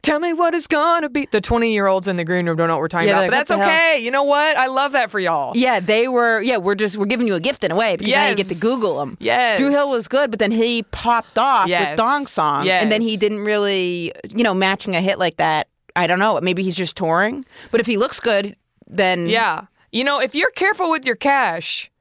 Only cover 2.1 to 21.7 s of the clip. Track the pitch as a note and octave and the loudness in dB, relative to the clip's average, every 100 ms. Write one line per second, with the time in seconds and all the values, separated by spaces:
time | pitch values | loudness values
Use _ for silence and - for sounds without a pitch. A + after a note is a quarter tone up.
2.1 | F3+ E3 F3+ E3+ E3 E3 E3 D#3+ E3+ E3 | -4 -2 -2 0 0 0 0 -2 0 2
3.1 | G3 F#3 C4 D4 E4 - D#4+ E4 D4 A3+ | 2 2 0 0 0 2 4 2 2 0
4.1 | C4+ C#4+ C#4+ D4+ C#4+ C4 C4 C#4 C4+ G#3+ | 0 2 2 2 2 0 0 0 0 0
5.1 | G#3 F3+ D#3+ C3 A#3 B3+ A3 F3+ G#3+ B3+ | -2 0 -2 -2 0 2 0 2 2 2
6.1 | B3 A#3 A3 A3+ A#3+ F3+ G3+ G#3+ G#3 G3+ | 2 2 2 0 0 0 -2 -2 -2 -2
7.1 | B3 A#3+ F3+ F3 - F3+ F3 A3+ F3 G#3 | 0 0 0 -2 -2 -2 0 0 -2 0
8.1 | C4+ D4 G#3 F#3+ E3+ G#3 B3+ G#3 C#3 C#3 | 0 2 0 -2 0 0 2 0 0 -4
9.1 | - - A#3+ B3 G#3 C#4 C#4+ C#4+ B3 - | -6 -2 2 2 2 2 2 0 -2 0
10.1 | C4 C#4+ G#3+ G#3 A3 A#3 A#3 G#3 - A#3 | 0 0 0 0 2 0 0 -4 -6 0
11.1 | A#3 - - C4 B3 F#3 F3 D#3 D3+ A3+ | 0 0 0 2 2 2 0 0 0 0
12.1 | C#4+ C#4 - D#3 C#3+ F3+ F#3 A3 G#3+ A#3 | 0 -2 -2 0 0 2 2 2 2 0
13.1 | G#3+ G#3 G#3 G#3 G#3 G3+ F#3+ F3+ F3 E3+ | 0 0 0 -2 0 2 0 -2 -2 -6
14.1 | - - G3+ A#3+ F#3 F#3+ F#3+ - F3 F#3 | -10 -8 -2 0 2 0 0 -2 0 0
15.1 | - F3+ E3 D#3+ D#3 - _ _ - E3+ | 0 -2 0 0 0 -4 _ _ -2 0
16.1 | F3+ G#3+ F3 F3+ F3+ F#3+ F3 F3+ - E3+ | 2 2 0 0 -2 -2 -4 -6 -4 0
17.1 | E3 G#3 C#4 C4 - - A#3 A#3 G#3 B3+ | 2 0 -2 -14 -20 -2 -2 0 0 0
18.1 | - A#3 G3+ G3+ - _ _ _ F#3 F#3+ | -2 0 0 -2 -10 _ _ _ 0 2
19.1 | F3+ E3+ A3+ A3 D#3+ F#3+ _ _ A3 C4+ | 2 0 0 0 -2 -10 _ _ -2 0
20.1 | C#4+ C4 D4 A#4+ - F#4+ G4+ F4 D#4+ C4 | 0 -2 0 -2 0 -2 0 -2 -2 -2
21.1 | A3 B3+ C#4 A3+ E3+ - | -2 0 2 0 -2 -6